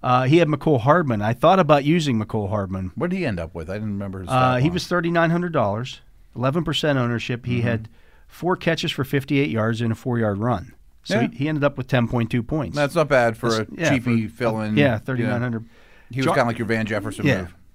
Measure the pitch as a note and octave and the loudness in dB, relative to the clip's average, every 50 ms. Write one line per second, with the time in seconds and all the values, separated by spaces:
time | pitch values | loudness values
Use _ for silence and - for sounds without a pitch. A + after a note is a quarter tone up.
0 | - B2+ B2 B2+ C3 B2+ D#3 F3 E3+ D3+ D3+ C#3 - D#3+ D3+ B2 G#2+ C#3 - F3+ | -2 0 2 2 4 4 4 4 4 4 0 0 2 2 2 2 4 4 4 4
1 | E3+ C#3 A#2 G#2 G#2 A2 B2 - - D#3+ F#3+ F#3+ F3+ C#3+ D3+ C#3+ C#3 D3 E3 F3+ | 4 0 0 0 0 -2 0 2 4 4 6 6 6 6 4 4 4 4 2 2
2 | D#3 C#3+ A#2+ A2 G#2+ G#2 - A2 G2+ G2+ G#2+ G#2 G2 F#2 F#2+ F#2+ F#2+ F2 - A2+ | 2 2 0 0 -2 -2 -4 -4 -2 -2 -2 -2 -2 -4 -4 -6 -6 -6 -6 -6
3 | D3+ F3 F#3 F#3+ F3 C3 G2+ E2+ E2 D#2+ - E2+ D#2+ E2 F#2+ G#2+ G#2+ G#2+ G2+ G2 | -4 -4 -2 -2 -2 -4 -4 -4 -6 -8 -8 -10 -10 -8 -8 -8 -6 -6 -6 -6
4 | G2 G2 F#2 G2 F#2 E2+ C3 C3 B2+ B2+ B2+ B2+ C3 D#3+ F3 F3 - - F3 F3 | -6 -8 -8 -10 -6 -2 0 2 2 2 2 2 2 0 0 -2 -4 -2 -2 -2
5 | E3+ E3+ E3+ E3+ E3 D#3+ E3 F3 F3+ F3+ D#3+ D3 A2+ G2+ G2+ A2 B2+ C3+ - - | 0 0 2 2 2 2 2 0 -2 -2 0 0 0 0 0 -4 -6 -8 -12 -16
6 | - - - - - - - A#2 A#2+ C3+ C#3 F3+ D#3 E3 D3 - - D3+ C#3+ C3+ | -20 -20 -20 -20 -20 -16 -8 -4 -2 0 0 0 -2 -2 -2 0 0 0 2 2
7 | B2 A#2+ A#2+ A2+ - - B2+ A#2 - A#2+ B2 A#2+ A#2 A#2+ A#2 A2+ A2+ - - - | 0 0 -2 -4 -4 -6 -6 -6 -4 -4 -2 -2 0 0 -2 -2 -4 -8 -18 -20
8 | - - - - - - - - - F3 F#3 - - E3 E3 - - D#3+ - - | -20 -20 -20 -20 -20 -20 -14 -6 -2 -2 -2 0 0 0 0 0 -2 -4 -4 -4
9 | C3 - - C#3 C3+ - D3 C#3 C#3 D3+ A2+ A2 G#2+ A2+ A#2 A2 A#2+ A2+ A#2 - | -4 -2 -2 -2 -2 0 0 0 0 0 0 0 0 0 0 0 -2 -2 -2 -4
10 | - C3 A#2+ A#2 A2+ G#2+ G2+ G2 A2 B2 A#2+ G#2 - - - - - - - - | -4 -4 -2 0 0 0 0 0 0 -2 -2 -2 -4 -10 -18 -20 -20 -20 -20 -16
11 | - - F3+ A3 A#3+ - - - C#3 D#3 D#3 D3 C#3+ C#3+ C#3 - B2 - C#3 A#2+ | -6 -2 0 0 0 0 -2 -2 -4 -2 0 0 0 0 0 -2 -6 0 2 2
12 | A#2 A2+ B2+ A#2+ A#2 A2 - B2 A2+ - D3+ D#3 C#3 E2+ - D3 D3 C3+ - E3+ | 2 2 2 0 0 0 0 -2 -2 -2 -4 -4 -4 -4 -2 -2 -2 0 2 0
13 | D#3 C#3 C#3+ B2+ A#2+ A#2 A2+ - - A2+ A2+ A2 G#2+ - - - E3 D3+ C#3 B2+ | 2 4 4 4 4 4 2 0 -2 0 0 0 -2 -4 -4 -2 0 2 2 2
14 | A#2 B2 A#2 A2+ A2 G2+ - - B2 A#2 A2 A2 A2 G#2+ G#2+ C#3+ D3 C3+ A#2 G#2+ | 2 2 2 2 0 -2 -4 -2 -2 -2 0 0 -2 0 2 2 4 4 2 0
15 | - - C3 A#2+ A2+ G#2+ G#2 G2+ A#2+ B2+ A#2 A2 A2 - - - - - - - | -4 -4 -4 -2 -2 -2 -2 -2 -2 -4 -4 -6 -8 -10 -20 -20 -20 -20 -20 -20
16 | - - A#2+ C3 C3 E3 - C#3+ B2+ A#2+ A2+ A#2 A#2 G2+ A2+ A2+ A2 G#2 A2 G#2 | -18 -10 -4 -2 0 2 2 2 2 2 0 -2 -2 -2 0 0 0 -2 -2 -4
17 | G2+ A2 F#2+ - - D3 B2 F#2+ F#2 E2+ - - - - - | -4 -6 -6 -2 0 0 0 0 -2 -8 -12 -18 -20 -20 -20